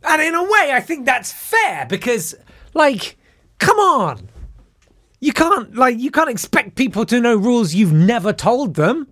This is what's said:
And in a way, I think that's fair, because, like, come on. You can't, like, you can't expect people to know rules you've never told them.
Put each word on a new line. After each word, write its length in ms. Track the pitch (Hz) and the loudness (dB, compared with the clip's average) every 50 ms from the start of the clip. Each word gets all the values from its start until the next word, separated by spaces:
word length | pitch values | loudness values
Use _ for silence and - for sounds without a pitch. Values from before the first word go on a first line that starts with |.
And 200 | _ 294 320 311 | _ 0 0 2
in 120 | 311 320 330 | 2 0 0
a 80 | 339 | -2
way, 300 | 359 381 427 427 381 285 | -2 2 2 2 2 2
I 80 | 269 247 | 0 -2
think 240 | 247 - 330 302 254 | -2 -2 -8 -4 0
that's 260 | 254 254 247 - - | 0 0 0 -2 -8
fair, 540 | - - - - - 453 440 392 185 156 135 - | -14 -14 -10 -2 0 0 0 0 -2 -4 -6 -6
because, 460 | - 190 - 240 240 226 156 - - - _ _ - - - - - | -6 -6 -2 -2 -2 -2 -4 -8 -12 -16 _ _ -20 -20 -20 -10 -2
like, 420 | 311 311 294 269 202 - - - _ _ _ _ _ _ _ _ _ | 2 2 2 2 0 -6 -12 -16 _ _ _ _ _ _ _ _ _
come 200 | - 320 466 427 | 0 2 2 4
on. 500 | 415 381 330 269 202 160 131 104 95 - - - - - - - - _ _ _ _ _ _ _ _ _ _ _ | 4 4 4 2 0 -2 -4 -8 -14 -20 -20 -20 -20 -20 -20 -20 -20 _ _ _ _ _ _ _ _ _ _ _
You 120 | - 302 | -4 -4
can't, 420 | 240 - 320 330 403 359 226 - 202 | 0 2 2 2 2 0 -2 -8 -2
like, 240 | 220 254 254 247 220 | 0 0 0 0 0
you 120 | 247 302 | -6 -4
can't 200 | - - 320 320 | 0 0 0 0
expect 460 | 240 208 - - - - - 196 - | -2 -8 -8 -2 -2 -2 -2 -2 -4
people 280 | - 262 254 170 196 226 | -4 -4 -2 0 -4 -2
to 140 | - - 247 | 0 0 0
know 160 | 240 240 240 | 2 2 2
rules 380 | 214 190 233 247 240 226 170 147 | 2 2 2 2 2 0 0 2
you've 180 | 185 220 185 | 2 2 4
never 400 | 156 156 165 190 233 233 170 208 | 6 4 4 4 2 0 0 -4
told 420 | 208 - - 180 233 247 285 226 139 | -4 -2 0 0 0 2 0 -2 -2
them. 320 | 156 151 170 240 330 294 - | 0 0 0 0 -2 -4 -10